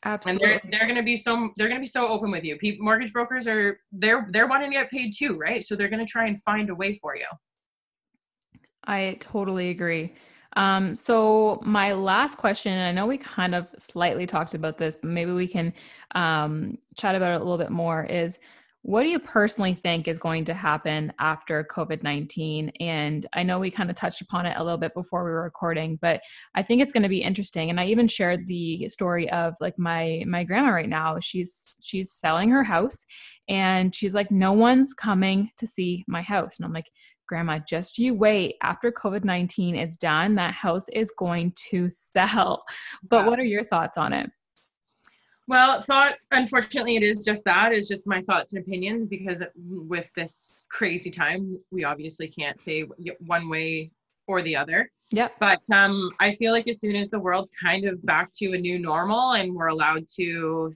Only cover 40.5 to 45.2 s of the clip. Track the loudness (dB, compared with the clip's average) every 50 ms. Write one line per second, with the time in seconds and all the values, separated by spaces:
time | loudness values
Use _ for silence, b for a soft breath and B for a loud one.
40.5 | -4 -2 -2 0 0 0 -2 -4 -2 -2 -2 -2 -4 -4 -2 -2 0 0 -2 -2
41.5 | -4 -4 -8 -4 -2 0 0 -2 -4 -6 -16 -2 2 2 2 4 4 2 2 2
42.5 | 2 -4 -6 B B B B B B B -2 4 4 6 6 6 4 4 2 2
43.5 | 0 0 0 0 0 0 0 0 -2 -2 0 0 0 -2 -2 -6 _ _ _ _
44.5 | _ -20 _ _ _ _ _ _ _ _ b b b b